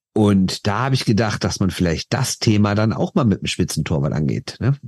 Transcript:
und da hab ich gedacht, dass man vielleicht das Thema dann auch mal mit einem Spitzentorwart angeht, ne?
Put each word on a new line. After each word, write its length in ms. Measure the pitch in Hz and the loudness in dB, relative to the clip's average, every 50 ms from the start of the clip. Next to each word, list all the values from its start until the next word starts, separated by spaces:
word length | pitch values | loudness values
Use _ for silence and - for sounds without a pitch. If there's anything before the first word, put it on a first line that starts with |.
| _ _ - | _ _ 0
und 520 | 107 107 104 101 95 92 87 - - - | 2 4 4 4 4 2 0 -2 -4 -4
da 200 | - 101 110 127 | -4 -2 -2 0
hab 80 | 139 135 | 0 0
ich 120 | 131 - | 0 0
gedacht, 380 | - 113 98 113 104 98 - - | 2 2 2 2 0 0 -2 -2
dass 160 | 87 - - | -4 -2 -2
man 100 | 101 90 | -2 -2
vielleicht 420 | - - 90 85 85 90 - - | 0 0 0 0 0 -2 -4 -4
das 280 | - - 131 - - - | -4 -2 -2 -4 -4 -2
Thema 340 | - 117 107 104 104 104 104 | 0 2 4 4 4 2 2
dann 200 | 104 110 113 - | 2 0 0 0
auch 200 | - - 180 - | -2 -2 -2 0
mal 120 | 175 135 | 2 2
mit 140 | 107 92 - | 2 2 0
einem 80 | - | -2
Spitzentorwart 640 | - - - 131 135 - - 76 - 90 71 69 69 50 | -4 -4 -2 -2 -2 -2 -4 -4 -2 -2 -2 0 -2 -2
angeht, 440 | 76 76 69 53 52 - - - - | -2 -2 -2 -2 -4 -6 -10 -8 -4
ne? 160 | 95 123 139 - - | -2 -2 -2 -2 -6